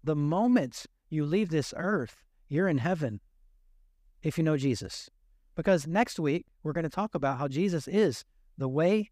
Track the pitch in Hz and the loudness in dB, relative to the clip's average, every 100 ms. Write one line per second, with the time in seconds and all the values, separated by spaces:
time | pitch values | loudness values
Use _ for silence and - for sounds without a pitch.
0 | 151 151 147 175 240 247 131 - - _ | -2 0 2 2 4 4 2 -8 -18 _
1 | _ 156 147 185 202 156 131 - 180 208 | _ -4 0 0 2 0 -2 -4 -2 -2
2 | 117 - _ _ _ 143 190 143 135 180 | -2 -10 _ _ _ 0 2 2 0 0
3 | 143 104 _ _ _ _ _ _ _ _ | -2 -6 _ _ _ _ _ _ _ _
4 | _ _ 160 160 160 151 135 117 - - | _ _ -6 0 0 2 0 -2 -4 -12
5 | - _ _ _ _ - 165 185 147 180 | -16 _ _ _ _ -4 2 2 2 0
6 | 247 - 156 165 - _ 156 147 160 - | 0 0 -2 -2 -4 _ -6 -4 -4 -4
7 | 214 170 135 127 143 139 196 170 131 190 | -4 -2 -2 -2 -4 0 0 0 0 2
8 | 202 117 - _ _ - 135 135 170 214 | 2 0 -10 _ _ -6 -4 2 2 2
9 | 208 | -2